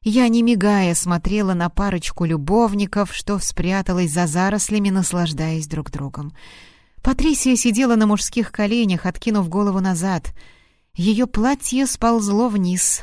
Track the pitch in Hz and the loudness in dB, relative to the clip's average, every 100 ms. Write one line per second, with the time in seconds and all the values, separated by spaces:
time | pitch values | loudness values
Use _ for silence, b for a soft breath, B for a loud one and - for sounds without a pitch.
0 | 220 226 240 233 233 233 208 202 180 170 | 0 4 4 4 4 4 4 4 2 0
1 | 180 175 - 208 196 175 175 - 202 180 | 0 0 0 0 0 0 -2 -2 -2 -2
2 | - - 170 160 143 214 233 202 202 202 | -4 -4 -2 -2 0 2 2 0 -2 -2
3 | 202 - - 202 - - 170 190 185 180 | -2 -4 -4 -4 -2 -2 0 0 0 0
4 | 175 156 175 165 190 208 - 214 202 190 | 0 0 0 0 0 0 0 0 0 0
5 | 180 180 170 147 160 160 151 156 143 151 | 0 -2 -2 -2 -4 -4 -4 -8 -6 -8
6 | 139 139 147 B B B B B B B | -8 -10 -12 B B B B B B B
7 | - 262 285 285 262 247 240 220 262 226 | 0 2 2 2 2 2 2 2 2 4
8 | 214 208 - - 208 - 208 233 214 175 | 4 2 -2 -2 -4 -2 -2 0 0 0
9 | - - 233 214 175 180 202 190 190 175 | -2 -4 -2 0 0 0 0 0 0 0
10 | 190 202 - b b b b b b - | -2 -2 -6 b b b b b b -2
11 | 180 214 254 208 233 277 - 254 269 - | 0 2 0 0 0 0 -2 -2 -2 0
12 | 233 233 202 202 240 208 180 180 - - | 2 2 2 0 0 0 0 0 0 -2